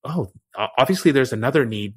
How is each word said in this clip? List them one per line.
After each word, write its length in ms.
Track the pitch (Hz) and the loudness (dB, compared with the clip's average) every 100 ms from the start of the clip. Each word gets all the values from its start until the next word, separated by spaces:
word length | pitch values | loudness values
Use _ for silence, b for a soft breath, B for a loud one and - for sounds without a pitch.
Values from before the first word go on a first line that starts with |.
Oh, 280 | - 170 107 _ _ - | -6 -6 -6 _ _ -8
o-, 80 | 110 - | -6 0
obviously 360 | 131 185 170 | 0 2 4
there's 200 | 139 127 | 4 2
another 320 | 110 120 151 | -2 0 2
need 300 | 120 107 104 | 0 -4 -8